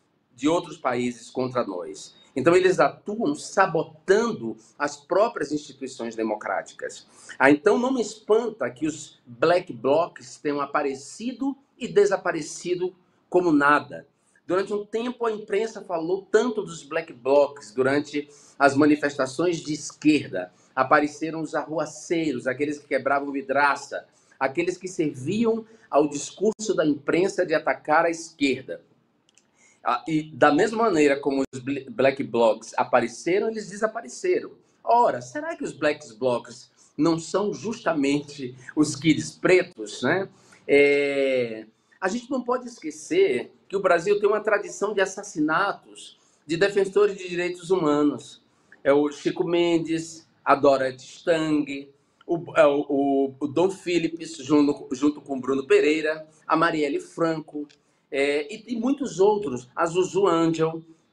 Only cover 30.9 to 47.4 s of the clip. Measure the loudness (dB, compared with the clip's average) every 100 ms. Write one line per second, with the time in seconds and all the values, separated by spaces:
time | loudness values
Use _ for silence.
30.9 | 4 4 4 0 -2 -4 -6 -8 -8 -8
31.9 | 0 2 2 -4 2 2 2 -4 -4 2
32.9 | 2 2 -4 -2 0 0 -4 -10 -4 -4
33.9 | -4 -12 -8 0 0 -2 -18 _ _ 2
34.9 | 4 4 2 -6 -10 -8 -8 -8 -2 -2
35.9 | -2 -8 -4 -2 -2 -4 -20 -20 _ _
36.9 | -2 0 0 -2 -2 -2 -4 -8 -6 -4
37.9 | 0 0 0 -4 -12 -12 -14 -10 -2 0
38.9 | 0 0 0 -2 -4 2 4 2 -8 -12
39.9 | -4 0 0 -2 _ _ -16 2 4 6
40.9 | 4 0 0 0 0 -2 -6 -14 _ _
41.9 | -6 -4 -4 -6 -6 -2 -4 -6 -14 -14
42.9 | -12 -4 2 2 0 -6 _ -8 -2 2
43.9 | 2 2 0 2 0 0 0 -2 -6 -4
44.9 | 0 -2 -2 -10 -2 0 0 0 -4 -12
45.9 | -20 -20 -20 _ _ -6 0 2 2 2
46.9 | 4 2 0 -8 -4